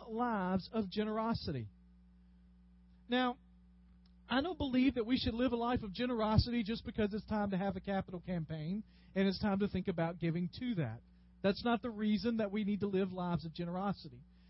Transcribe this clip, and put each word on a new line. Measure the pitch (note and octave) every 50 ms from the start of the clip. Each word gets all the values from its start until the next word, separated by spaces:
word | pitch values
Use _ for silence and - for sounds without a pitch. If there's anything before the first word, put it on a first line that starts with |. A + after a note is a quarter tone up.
| - A#3+
lives | A3 A3 B3 A#3+ A3+ G3+ F#3 F3+ F#3 G3 F3+ -
of | - A3+ G#3+ F#3
generosity. | E3+ G3+ G#3+ G#3+ G#3+ A3+ A3 A3+ A3+ - - - D3+ C3 A2+ G#2 - - - - - - - - - - - - - - - - - - - - - - - - - - - -
Now, | A#3+ B3 B3+ B3 B3 - - - - - - - - - - - - - - - - - - -
I | A3+ C4
don't | C#4 F4+ F#4 D4+
believe | D4 C#4 B3 B3+ B3+ C#4 B3
that | B3+ A3
we | G#3+ C4 B3
should | - B3 A3
live | A3+ B3 C4
a | A#3+ A#3
life | A#3 A#3+ B3+ A#3+ A3+
of | G#3+
generosity | F3+ E3 B3 B3+ B3+ A3+ A3 G#3+ A3 A3 - A#3+ A#3+ A#3+ A3
just | F#3 A#3 - -
because | A#3+ - - A3 G#3 G3
it's | A3 -
time | - G#3+ G#3+ G#3 G3+
to | F#3+ F3+
have | G3+ G3 F#3+
a | F#3+
capital | F3+ G3+ G3 F#3+ F#3 F#3+ F#3+ F3
campaign | F3 - F#3 F3 D#3+ - D#3+ D#3 D3+ D#3 F#3+ G#3+ G#3+ - - - - - -
and | F#3+ G3 G3
it's | F#3+ -
time | - G#3+ G3 G3
to | G#3 G3
think | - F#3 F#3 -
about | F#3 E3+ E3 E3 F3+ F3
giving | E3+ E3+ D#3 F3 F3+ E3+ - -
to | B3+ B3 A#3+
that. | F3+ D3 A#2 G#2+ A#2+ - - - - - - - -
That's | - G3 G3+ - -
not | A#3+ A#3 A#3
the | - B3
reason | A3 G#3 G#3+ G#3+ G#3+ G3+ F3 A#3 A#3 A3
that | A3 G3+
we | F#3+ G#3+ G#3+
need | F#3+ G#3 F#3+
to | G3+ G#3
live | G3 F#3 G3+ F#3
lives | F#3 F#3 F3 F3+ F3 D#3 -
of | E3 D#3
generosity. | - F3 E3+ F3 F3+ G3 G3+ F#3 - - D#3 B2 A#2+ - - - - - -